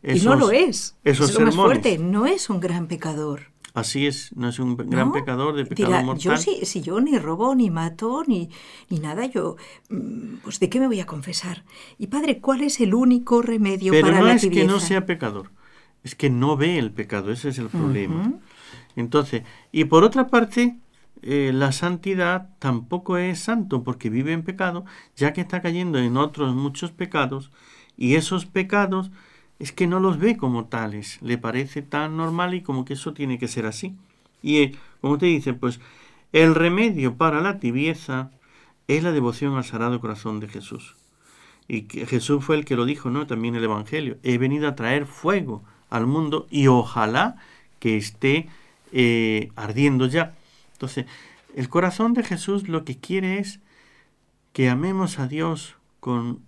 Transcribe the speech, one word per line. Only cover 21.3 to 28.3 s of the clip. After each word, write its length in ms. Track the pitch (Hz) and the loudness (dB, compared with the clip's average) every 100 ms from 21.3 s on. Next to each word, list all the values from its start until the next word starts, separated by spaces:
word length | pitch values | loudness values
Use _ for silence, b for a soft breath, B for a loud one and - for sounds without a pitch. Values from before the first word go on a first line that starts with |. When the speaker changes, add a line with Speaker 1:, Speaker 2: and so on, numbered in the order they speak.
| 139 139 | 0 2
Speaker 2:
la 180 | 131 139 | 2 0
santidad 800 | 135 175 180 190 190 175 185 185 - | 0 -4 -4 -4 0 0 -2 -6 -6
tampoco 600 | 139 120 120 180 185 180 | -2 -2 -4 -8 -2 -2
es 220 | 180 170 | -2 -4
santo, 440 | - 233 196 131 | -4 -4 -2 -4
porque 260 | 123 120 113 | -4 -6 -4
vive 240 | 113 143 | -2 -2
en 80 | 165 | -4
pecado, 400 | 165 190 185 175 180 B B - | -6 -4 -4 -4 -10 B B -2
ya 180 | 143 | 0
que 80 | 165 | 0
está 200 | 175 180 | -4 -4
cayendo 380 | 170 170 180 143 | -2 -2 -2 0
en 180 | 123 123 | 0 0
otros 380 | 151 147 139 127 | -2 -2 -2 0
muchos 360 | 139 139 175 | -4 -6 -12
pecados, 600 | 165 180 160 131 135 135 b b b b - | -8 -6 -2 -2 -4 -12 b b b b -4
y 200 | 123 151 | 2 2
esos 300 | 156 | 2